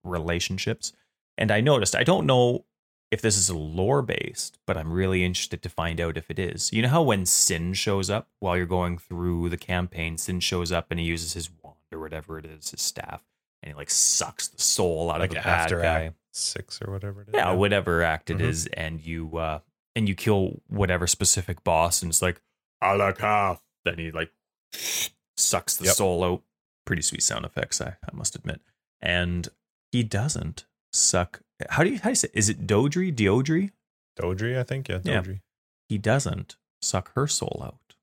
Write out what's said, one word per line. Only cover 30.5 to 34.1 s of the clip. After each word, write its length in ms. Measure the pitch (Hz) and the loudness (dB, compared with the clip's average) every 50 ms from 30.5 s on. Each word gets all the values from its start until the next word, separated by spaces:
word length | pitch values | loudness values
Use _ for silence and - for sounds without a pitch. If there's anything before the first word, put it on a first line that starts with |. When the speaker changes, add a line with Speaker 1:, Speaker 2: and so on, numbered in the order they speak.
| - - - _ _ _ _ _ | -8 -10 -16 _ _ _ _ _
Speaker 1:
suck. 480 | - - - - - 90 90 - - - _ _ _ - - - | 0 2 2 4 4 2 0 0 -4 -18 _ _ _ -12 -8 -2
How 120 | - - | 0 2
do 80 | 170 208 | 2 2
you, 80 | 277 190 | 0 0
how 60 | - | 0
do 60 | 226 | 0
you 40 | 269 | 0
say, 140 | - - - | 0 0 0
is 160 | - 110 104 107 | 0 2 2 2
it 180 | - - - | 0 0 0
Dodri? 460 | 98 104 104 135 143 147 180 190 185 147 | 2 4 4 4 2 2 0 0 0 0
Deodri? 580 | 113 104 95 101 123 135 151 160 175 196 196 - _ _ _ _ _ _ _ | 2 4 4 4 4 4 2 2 0 0 -2 -6 _ _ _ _ _ _ _